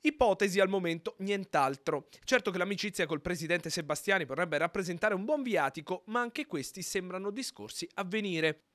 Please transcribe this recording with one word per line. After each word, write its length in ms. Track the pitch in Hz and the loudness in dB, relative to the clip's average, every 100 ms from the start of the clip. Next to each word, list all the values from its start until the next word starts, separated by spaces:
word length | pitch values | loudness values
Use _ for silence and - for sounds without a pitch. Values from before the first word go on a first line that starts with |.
Ipotesi 580 | 302 294 240 190 202 185 | 0 4 4 6 2 4
al 80 | 190 | 4
momento, 480 | 196 175 165 214 - | 4 0 -2 -6 -8
nient'altro. 880 | 190 202 185 156 135 135 - 151 - - - | -4 -2 0 2 2 0 -2 -4 -6 -16 0
Certo 260 | 254 - | 2 2
che 60 | 180 | -2
l'amicizia 500 | 180 196 208 - 165 | -2 -2 -4 -2 0
col 140 | 160 | 0
presidente 480 | 180 175 156 170 165 | -2 -4 0 0 0
Sebastiani 560 | 175 151 151 - 196 139 | -6 -2 -2 2 0 0
potrebbe 320 | 139 180 151 | -2 0 2
rappresentare 580 | 160 202 180 175 214 190 | 0 0 -4 0 0 0
un 80 | |
buon 180 | 214 302 | 0 0
viatico, 640 | 254 190 139 151 151 180 - | 2 2 2 -2 -6 -6 -2
ma 120 | 226 | -2
anche 260 | 240 233 - | -2 -4 -4
questi 360 | 160 127 - | -4 -6 -8
sembrano 480 | 175 196 180 185 202 | -4 -4 -4 -6 -6
discorsi 580 | 208 262 - 208 - - - | -6 -8 -10 -12 -8 -8 -6
a 80 | |
venire. 600 | 190 214 208 165 160 156 _ | -2 -2 0 2 0 0 _